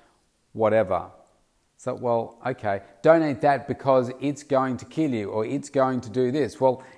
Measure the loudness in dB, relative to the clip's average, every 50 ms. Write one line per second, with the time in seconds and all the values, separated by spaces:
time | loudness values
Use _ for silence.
0 | _ _ _ _ _ _ _ _ _ _ -4 0 2 4 4 2 2 0 -2 -4
1 | -4 -8 -14 -20 _ _ _ _ _ _ _ _ _ _ _ _ -8 -8 -8 -4
2 | -2 0 0 0 -2 -4 -10 -10 -8 -8 -8 -4 -4 -4 -4 -4 -6 -12 -12 _
3 | 4 6 6 6 4 0 -2 0 2 2 2 0 -2 -6 -8 -2 2 4 4 4
4 | 2 0 -4 -6 -6 -6 -6 -6 -6 -2 0 0 0 -2 -4 -6 -10 -8 -4 -4
5 | -2 -2 -2 -2 -4 -4 -4 -4 -4 -4 -6 -8 -8 -4 -2 0 0 0 0 -4
6 | -6 -6 -2 -2 -2 0 0 -2 -4 -4 -2 0 0 0 0 -2 -6 -18 -20